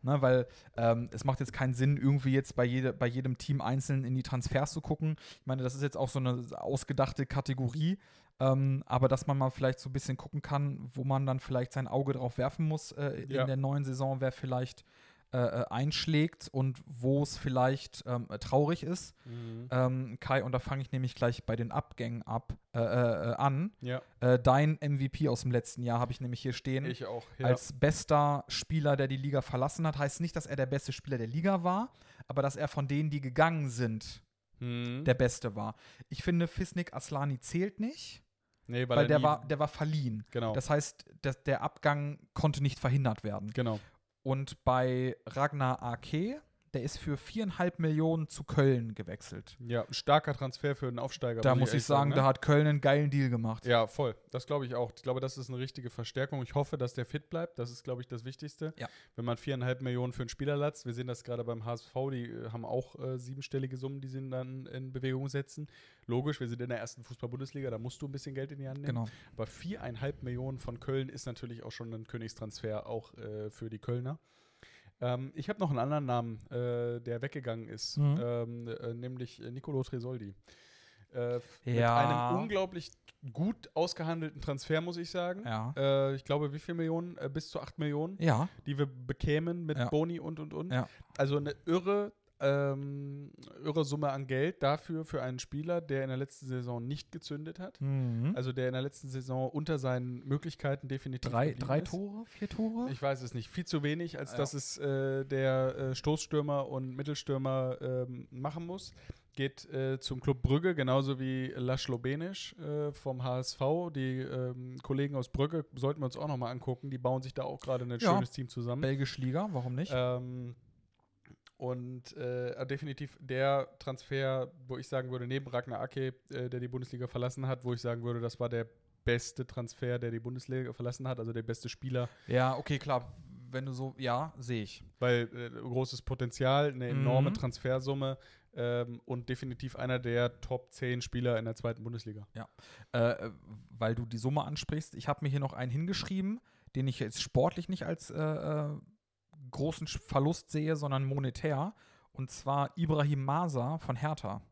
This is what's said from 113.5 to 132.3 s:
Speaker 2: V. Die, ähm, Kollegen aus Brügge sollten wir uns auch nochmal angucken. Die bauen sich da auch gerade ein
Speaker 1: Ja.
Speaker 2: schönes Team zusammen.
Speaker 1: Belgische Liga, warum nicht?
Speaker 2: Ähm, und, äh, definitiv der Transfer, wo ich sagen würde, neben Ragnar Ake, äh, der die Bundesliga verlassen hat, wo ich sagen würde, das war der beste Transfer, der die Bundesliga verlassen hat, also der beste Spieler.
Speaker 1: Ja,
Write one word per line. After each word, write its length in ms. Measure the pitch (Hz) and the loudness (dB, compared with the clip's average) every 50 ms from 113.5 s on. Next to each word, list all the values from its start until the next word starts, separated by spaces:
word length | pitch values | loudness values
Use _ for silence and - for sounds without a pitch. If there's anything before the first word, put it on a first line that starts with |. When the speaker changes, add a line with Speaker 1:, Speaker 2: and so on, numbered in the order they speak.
| - | -4
Speaker 2:
V. 340 | - 135 135 151 170 180 170 | 0 2 2 2 2 0 -2
Die, 300 | 156 139 131 131 131 127 | -4 -2 -2 -2 -2 -2
ähm, 580 | 131 - - 131 127 123 123 123 127 127 127 131 - | -4 -4 -4 -2 -2 -4 -4 -6 -10 -12 -12 -12 -4
Kollegen 320 | - 139 135 143 143 143 | -2 0 2 2 0 0
aus 140 | 135 123 - | -2 -4 -2
Brügge 360 | _ - 139 147 160 165 147 - - | _ 0 0 2 2 -2 -4 -4 -8
sollten 260 | 131 123 135 151 156 | -2 -2 0 0 0
wir 40 | 143 | -2
uns 120 | 127 127 - | -4 -4 -4
auch 100 | 147 151 | -4 -4
nochmal 240 | 147 127 123 113 | -4 -2 -4 -4
angucken. 400 | 123 127 113 - 127 123 - 139 | -6 -6 -4 -6 -6 -6 -6 -8
Die 80 | 139 131 | -8 -2
bauen 240 | 123 127 127 131 131 | 0 0 0 0 -2
sich 100 | 131 - | -6 -6
da 100 | - 135 | -6 -6
auch 140 | 139 139 131 | -6 -6 -8
gerade 240 | - - 131 127 123 | -4 -2 -2 -2 -2
ein 60 | 120 120 117 | -4 -4 2
Speaker 1:
Ja. 140 | 233 202 175 | 4 4 6
Speaker 2:
schönes 160 | 196 123 120 | 6 4 0
Team 180 | - - 131 120 | -4 -6 -8 -6
zusammen. 360 | - - 120 120 120 131 151 | -6 -4 -4 -2 -2 0 0
Speaker 1:
Belgische 360 | 131 135 139 139 131 - - | 0 2 0 0 -2 -2 -2
Liga, 280 | 131 127 127 160 196 214 185 | -2 -2 0 0 -2 -2 -2
warum 200 | 135 123 127 123 | -4 -4 -2 -2
nicht? 180 | 127 - - | -4 -4 -2
Speaker 2:
Ähm, 640 | 139 127 127 123 127 127 127 123 123 123 123 120 123 - _ - _ _ _ _ _ _ _ _ _ _ _ - - _ _ - _ _ | 0 0 2 2 0 -2 -4 -6 -8 -8 -8 -10 -12 -14 _ -20 _ _ _ _ _ _ _ _ _ _ _ -20 -20 _ _ -20 _ _
und, 580 | 131 127 127 123 123 123 127 127 123 - - - | -6 -6 -4 -4 -6 -8 -10 -12 -14 -14 -12 -8
äh, 480 | 131 123 123 123 123 123 120 - 135 131 | -6 -4 -4 -2 -4 -4 -4 -6 -4 -4
definitiv 500 | 143 139 151 151 135 - 147 135 - - | -4 -4 -4 -6 -6 -8 -8 -12 -12 -16
der 480 | - 131 127 131 135 139 139 139 131 - - - | -10 -4 0 2 4 4 4 4 2 -2 -6 -12
Transfer, 720 | - - 131 - - - 139 135 135 135 131 131 127 127 - 156 131 127 | -8 -8 -8 -8 -8 -4 -4 -2 0 0 0 0 -2 -4 -6 -16 -10 -8
wo 100 | 127 123 | -8 -8
ich 100 | 131 - | -6 -4
sagen 220 | - 131 127 127 | -2 -2 -2 -2
würde, 160 | 127 127 123 | -4 -4 -4
neben 220 | 120 131 139 139 135 | -2 -2 -4 -4 -2
Ragnar 320 | 123 123 123 - 120 104 | -2 -2 -2 -2 -4 -4
Ake, 320 | - 127 - 139 131 131 127 - _ - | -4 -4 -4 -4 -4 -4 -4 -8 _ -10
äh, 200 | 139 131 123 127 | -6 -6 -4 -4
der 100 | 123 123 | -4 -4
die 80 | 123 123 | -6 -4
Bundesliga 400 | 123 131 127 123 - 123 123 123 | -6 -6 -6 -6 -8 -6 -6 -6
verlassen 400 | - 123 120 127 127 - 135 131 | -4 -2 -2 -2 -2 -2 -2 -4
hat, 180 | 131 123 127 | -4 -2 -2
wo 80 | 123 123 | -4 -4
ich 80 | 120 | -2
sagen 220 | - 120 117 117 117 | -2 -2 -2 -2 -2
würde, 180 | 120 120 117 | -4 -2 -2
das 180 | 117 117 - - | -2 -4 -4 -2
war 80 | 120 117 | -4 -2
der 200 | 117 117 117 113 - _ _ _ _ _ _ | -2 -2 -4 -4 -8 _ _ _ _ _ _
beste 440 | - 120 120 - - - - 127 - | 2 2 2 2 -4 -6 -6 -8 -8
Transfer, 500 | - - 120 110 - - - 123 123 120 | -6 -8 -8 -8 -8 -6 -2 -2 -2 -2
der 140 | 120 117 | -2 -2
die 80 | 117 113 | -4 -4
Bundesliga 520 | 113 120 123 127 127 - 127 131 131 120 | -6 -6 -8 -8 -8 -4 -4 -4 -4 -4
verlassen 360 | 117 - 127 120 120 - 135 127 | -6 -4 -4 -4 -4 -4 -4 -4
hat, 100 | 131 120 | -4 -4
also 140 | 117 113 117 | -4 -4 -2
der 80 | 117 | -4
beste 260 | 113 113 113 - - 113 | -2 -2 -4 -4 -4 -8
Spieler. 420 | - - - 131 127 127 123 120 - - - | -10 -6 -6 -2 0 0 0 -2 -6 -12 -6
Speaker 1:
Ja, 280 | - | 2